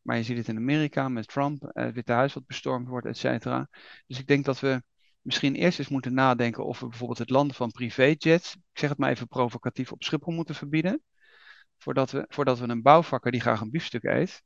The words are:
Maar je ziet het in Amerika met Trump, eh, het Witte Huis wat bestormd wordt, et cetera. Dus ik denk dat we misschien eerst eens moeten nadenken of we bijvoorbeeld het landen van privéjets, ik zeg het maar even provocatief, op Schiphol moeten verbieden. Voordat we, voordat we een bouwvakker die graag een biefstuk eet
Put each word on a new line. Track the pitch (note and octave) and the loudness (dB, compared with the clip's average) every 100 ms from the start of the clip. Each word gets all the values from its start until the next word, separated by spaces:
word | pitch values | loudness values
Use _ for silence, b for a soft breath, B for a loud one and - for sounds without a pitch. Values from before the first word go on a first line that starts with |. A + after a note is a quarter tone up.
Maar | - A#2+ | -2 -4
je | |
ziet | A2+ A#2+ | -2 -4
het | A2+ | -4
in | A2 | -4
Amerika | B2 D3+ D3+ - C3+ | 0 0 0 -2 -2
met | A#2+ G#2+ | -4 -6
Trump, | - C#3+ D3 | -4 -2 -4
eh, | - - | -10 -6
het | A#2+ | -6
Witte | A#2 A#2 | -4 0
Huis | A#2+ C3+ | 2 2
wat | - C3 | 0 -12
bestormd | - C3+ B2+ B2 | -8 -4 -4 -4
wordt, | B2+ A#2 | -6 -6
et | A#2+ | -2
cetera. | B2+ A#2+ B2+ B2+ C3+ B B B _ | 0 0 -2 -4 -4 B B B _
Dus | B2+ | -12
ik | C3 | 2
denk | C#3+ C#3 | 2 2
dat | C3 | -2
we | C#3 C3 - _ _ _ | 0 -2 -4 _ _ _
misschien | - - C#3 C3+ | -4 0 0 2
eerst | F3 - | 2 2
eens | C#3 | -4
moeten | C#3 B2+ | -4 -2
nadenken | B2+ C3+ A#2+ A#2 A2+ - | 2 4 4 0 -2 -6
of | A#2+ | -6
we | B2+ | -10
bijvoorbeeld | A#2 B2 A#2+ | -8 -8 -6
het | A#2+ | 0
landen | C3 C#3+ C3 | 2 2 -2
van | A#2+ | -4
privéjets, | - A#2+ - C3+ D#3 D#3+ E3+ - - | -4 -6 4 4 6 4 4 2 -16
ik | _ - | _ -4
zeg | D3 | -2
het | C#3+ | 0
maar | C3+ | 0
even | B2+ A#2+ | 0 -4
provocatief, | C3+ A#2+ A#2 B2 - B2+ | 0 0 0 -8 -6 -8
op | - | -8
Schiphol | - D3+ - | -4 -2 -2
moeten | E3 E3 D3+ | -6 -6 -8
verbieden. | C#3+ D#3 F3 C#4+ _ b b b b b b _ | -2 0 0 -2 _ b b b b b b _
Voordat | - C3+ C3 | -2 0 2
we, | C#3 - | -2 -4
voordat | - C3+ A#2+ | 0 2 2
we | B2 | 0
een | A#2 | 4
bouwvakker | B2+ D#3+ E3 C3 B2 | 8 8 6 -2 0
die | A#2+ | 0
graag | B2 A2+ | 0 0
een | A2 | -2
biefstuk | D#3 - A#2 | -6 -4 -4
eet | - A#2+ F3 - | 0 0 0 -6